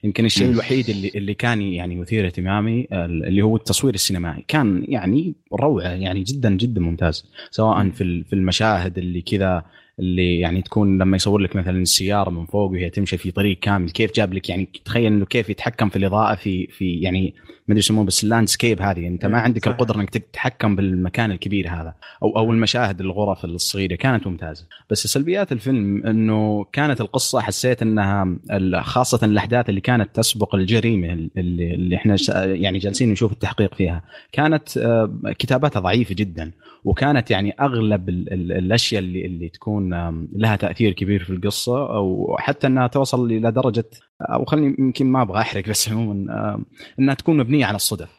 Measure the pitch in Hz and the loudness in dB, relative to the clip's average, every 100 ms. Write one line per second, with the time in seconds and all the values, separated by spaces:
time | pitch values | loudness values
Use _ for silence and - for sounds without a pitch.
0 | 104 98 113 101 98 117 - 135 117 101 | -2 2 2 4 4 2 2 0 0 -2
1 | 95 104 98 104 120 113 98 87 90 87 | -4 -4 -6 -2 0 0 -2 -4 -6 -6
2 | 87 110 95 90 92 101 107 113 - 95 | -4 0 0 -2 0 0 2 0 -2 -4
3 | 87 82 - 95 107 110 - 95 135 98 | -2 -4 0 2 4 2 0 0 0 0
4 | - 95 87 76 - 156 120 92 95 127 | -2 -4 -6 -8 -4 0 2 2 0 -2
5 | 92 120 175 151 _ - 147 123 90 90 | 0 0 0 -8 _ -2 0 0 -2 -4
6 | 92 95 92 139 117 95 117 110 85 82 | -2 -4 -4 0 2 2 0 0 -2 0
7 | 87 76 - - - - 110 98 98 - | 0 -2 -8 -20 -10 0 2 4 2 0
8 | 95 87 78 101 95 90 110 101 90 90 | -2 -2 -2 0 0 2 2 2 0 -4
9 | 90 90 87 104 95 90 82 - _ - | -4 -6 -2 0 2 0 -4 -20 _ -6
10 | 92 90 90 87 87 90 - - 101 95 | -2 2 2 2 2 0 0 2 4 4
11 | 95 95 104 101 92 98 90 92 90 - | 4 2 2 2 2 0 -2 0 2 0
12 | 95 101 95 87 82 101 101 92 87 92 | 2 0 0 -2 -4 -2 0 -2 -4 -2
13 | 98 87 90 87 101 92 - 101 87 - | -2 -2 -4 0 0 2 0 0 0 0
14 | 110 117 101 95 - 90 92 - - 120 | 0 2 0 -2 -4 -4 -6 -8 -4 0
15 | 113 104 98 123 104 104 - 120 107 98 | 4 2 2 0 -2 -2 -4 0 0 0
16 | 95 101 110 104 104 92 90 - 92 87 | 0 2 2 0 -2 -2 -4 -4 -4 0
17 | 90 92 92 - - - - 107 101 110 | 0 0 -2 -4 -20 -16 0 2 4 2
18 | 101 - 104 117 107 - 120 101 98 87 | 2 0 2 2 2 2 2 2 0 -2
19 | 87 87 98 113 113 113 117 123 117 107 | -4 -4 0 2 2 0 0 0 0 0
20 | 98 117 - - 127 - 110 98 98 92 | -2 -4 -8 -4 -4 0 0 2 0 0
21 | 90 - 113 92 101 101 90 82 80 - | 0 0 -2 -2 -4 -4 -4 -6 -8 -12
22 | - - 110 107 113 113 110 120 113 92 | -20 -2 0 2 2 2 2 0 0 -2
23 | 95 92 104 92 87 85 - 98 95 87 | -4 -2 -2 -2 -4 -6 -6 -2 -2 0
24 | 135 120 98 85 82 76 - - _ 107 | 0 0 -2 -6 -8 -12 -18 -20 _ -4
25 | 110 139 151 190 196 123 104 131 101 101 | 0 -2 0 0 0 -2 0 0 0 0
26 | - 110 110 107 107 104 98 - 147 120 | 0 2 2 2 2 -2 -4 -2 0 0
27 | 110 135 - 131 - 95 127 120 113 107 | -2 -2 0 0 -2 -2 0 2 2 2
28 | 98 101 92 85 - 101 92 87 - - | 2 2 0 -2 -4 0 0 0 0 0
29 | 123 117 110 104 98 120 117 98 - 123 | 2 2 4 2 2 0 0 -2 2 0
30 | 104 - 113 110 104 101 92 113 113 110 | 0 0 0 0 0 0 2 2 2 0
31 | 87 85 82 - 90 87 85 85 90 90 | -2 -4 -6 -4 -2 -2 -2 -2 0 2
32 | 110 98 - 95 95 95 95 95 101 98 | 4 2 2 0 0 0 0 0 -2 0
33 | 123 98 110 101 - - 101 - 92 85 | 2 2 0 0 -6 0 -2 0 -2 -2
34 | - - - - 151 151 - - 117 117 | -8 -20 -8 0 2 2 -2 -2 2 2
35 | 110 110 107 - 120 127 147 110 90 110 | 2 -2 -8 -6 0 2 2 0 2 2
36 | 120 95 104 85 80 - - - - 98 | 0 0 -2 -4 -10 -12 -20 -8 -2 2
37 | 135 143 - 98 101 - 139 120 110 104 | 2 2 2 0 -2 0 0 2 2 2
38 | 90 87 - 92 87 90 90 113 - 107 | 0 -4 -2 -4 -2 -2 2 2 2 -2
39 | 92 92 90 87 85 - - 107 95 87 | -2 -6 -6 -8 -10 -10 -4 -2 -2 -2
40 | 87 82 80 - 110 104 104 - 110 90 | -4 -6 -6 0 2 2 -2 2 0 2
41 | 95 101 87 92 98 - - 123 143 110 | 0 0 -2 -4 -4 -4 -2 -2 -2 0
42 | 98 92 98 - - 143 139 131 123 139 | 0 0 -2 -2 -2 0 2 2 2 2
43 | 135 127 120 110 113 113 131 110 110 - | 0 0 0 2 2 2 0 0 -4 -10
44 | _ _ - 123 131 156 143 139 131 123 | _ _ -4 -2 0 2 2 2 0 2
45 | 135 131 113 95 110 104 98 104 - 110 | 2 4 2 0 0 -2 -4 -2 0 0
46 | 113 101 98 107 107 104 110 _ - - | -2 -2 -4 -4 -4 -4 -8 _ -18 0
47 | 135 135 - 156 117 147 123 104 - 98 | 2 2 2 2 4 2 2 0 -2 -4
48 | 78 | -8